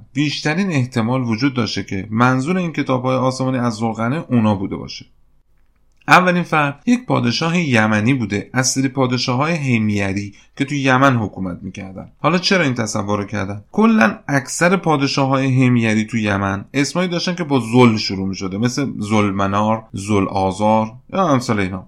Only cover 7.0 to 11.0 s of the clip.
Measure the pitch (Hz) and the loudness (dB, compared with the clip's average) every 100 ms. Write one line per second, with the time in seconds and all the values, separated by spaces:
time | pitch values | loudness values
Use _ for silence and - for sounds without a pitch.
7 | - 135 120 110 165 175 160 113 107 107 | 2 0 2 0 0 0 2 2 4 2
8 | 107 135 104 101 - 120 127 135 131 131 | 2 0 0 -4 -4 -2 -2 0 -2 0
9 | 127 123 - 165 151 170 135 117 107 101 | 0 0 -2 0 0 -2 0 0 2 0
10 | 98 95 101 - _ - 139 143 135 127 | -2 -4 -6 -12 _ -6 -4 -2 2 4